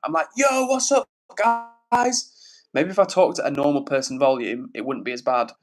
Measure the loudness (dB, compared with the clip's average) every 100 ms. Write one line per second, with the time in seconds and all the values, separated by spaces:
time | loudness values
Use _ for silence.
0 | -2 -2 -4 0 0 2 0 0 2 0
1 | 0 _ _ -2 0 0 -4 _ _ 0
2 | 2 0 -6 _ -20 -20 _ -2 -2 2
3 | 2 4 2 2 -4 0 0 0 0 -4
4 | -4 0 2 2 -2 -6 -8 -10 -6 -6
5 | -6 -6 -2 0 -2 -6